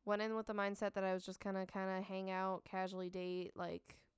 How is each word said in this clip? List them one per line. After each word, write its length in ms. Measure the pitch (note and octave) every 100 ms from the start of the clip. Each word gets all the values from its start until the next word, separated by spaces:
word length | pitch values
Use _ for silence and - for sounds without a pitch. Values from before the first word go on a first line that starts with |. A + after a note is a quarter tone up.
went 180 | - G#3
in 140 | A3 A3
with 100 | A3
the 80 |
mindset 400 | G#3 G3+ G3 G#3
that 100 | G3
I 80 | F#3+
was 140 | F#3 F#3
just 140 | F#3
gonna 260 | G3+ F#3+ F#3+
kinda 340 | G3 F#3+ F#3+
hang 280 | G3 F#3+ F#3+
out, 340 | F#3 F#3+ F#3+
casually 460 | - F#3 F#3 F#3 F3+
date, 420 | F#3 F3+ F3+ F3+ -
like, 420 | F3 E3+ - - _